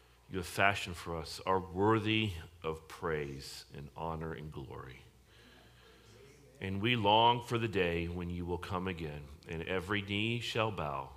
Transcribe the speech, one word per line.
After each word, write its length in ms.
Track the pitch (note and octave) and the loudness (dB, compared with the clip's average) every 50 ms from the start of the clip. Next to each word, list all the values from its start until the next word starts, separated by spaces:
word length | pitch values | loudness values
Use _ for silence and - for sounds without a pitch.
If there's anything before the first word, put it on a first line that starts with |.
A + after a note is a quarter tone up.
| - - - _ _ - | -20 -20 -20 _ _ -8
you 100 | F#2+ F#2 | -6 -6
have 60 | E2+ | -6
fashioned 520 | - - - G2 G2 G2+ - - F#2 E2+ | -2 2 6 6 6 6 4 -2 -6 -8
for 180 | - - F2 E2+ | -8 -6 -6 -4
us, 240 | D#2+ D2+ - - - - | -4 -4 -6 -10 -4 0
are 160 | F#2 F#2+ F#2 | 2 2 2
worthy 720 | F2 F2 E2+ F#2 G2+ G#2+ A2 A2 G2 G#2+ A2 A2 A2 G#2 F2 E2 D#2+ - - - | 2 0 2 4 6 6 6 4 4 2 2 2 2 0 -2 -6 -10 -14 -16 -6
of 240 | - D#2+ D#2 D#2 - - | -6 -6 -6 -6 -10 -16
praise 760 | - - F#2 E2+ D#2 D2+ D2 C#2+ C#2 C#2 C#2 - - - - - - | -12 -6 -2 -2 -2 -2 -2 -6 -8 -10 -10 -12 -14 -14 -16 -14 -14
and 100 | D2 C#2+ C#2+ - | -14 -14 -12 -10
honor 380 | - D#2+ E2 E2 D#2 E2 D#2+ D#2 | -6 -6 -4 -4 -4 -6 -6 -8
and 180 | C2 D2+ D#2 | -8 -10 -10
glory. 520 | D2+ D2 C2 - - - C2+ C2 B1+ C2 - - - - _ - - - - - - - - - - - - - - - - - - - - - - - - - - - | -10 -10 -12 -10 -12 -12 -12 -14 -16 -18 -20 -20 -20 -20 _ -20 -20 -20 -20 -20 -20 -20 -20 -20 -20 -20 -20 -20 -20 -20 -20 -20 -20 -20 -20 -20 -20 -20 -20 -20 -12 -8
And 220 | - G2 F#2+ G2 | -6 -4 -2 0
we 160 | G#2 A#2+ B2 | 2 2 2
long 440 | A#2 G2+ G2+ G#2+ A2+ A#2 A#2 A#2+ B2 | 4 6 8 8 10 8 8 6 4
for 160 | - - B2 | 0 -2 0
the 120 | A#2 A#2 A2+ | 0 0 2
day 380 | F#2+ F#2+ F2+ E2+ E2+ E2+ E2+ | 2 2 2 4 2 0 -2
when 220 | E2+ F2 F2+ F2 F2 | -2 -4 -4 -4 -4
you 140 | F2 F2 F2 | -4 -4 -2
will 140 | E2+ F2 | -2 -4
come 320 | E2+ - - G2+ F2+ F#2 F#2+ | -4 -4 -4 -4 -2 -2 -2
again, 320 | F2+ E2 E2 D2+ D2 D2 D2 C#2+ D2 - - | -4 -4 -6 -8 -8 -10 -12 -14 -16 -18 -10
and 160 | - E2 D#2+ D#2+ | -8 -6 -6 -2
every 380 | - F#2 F#2+ F2 F#2 G#2 G#2 | -2 -2 -2 0 -2 -2 -2
knee 400 | G2 G2 G2+ G#2 A2 A2+ A#2 A#2+ | -2 -2 -2 0 0 0 -2 -2
shall 300 | A2+ - - A#2 A2 A2+ | -4 -2 0 0 0 0
bow 360 | F#2+ E2+ D#2 D2 C#2 C2+ C2+ - - | 0 -2 -4 -2 -4 -4 -6 -8 -14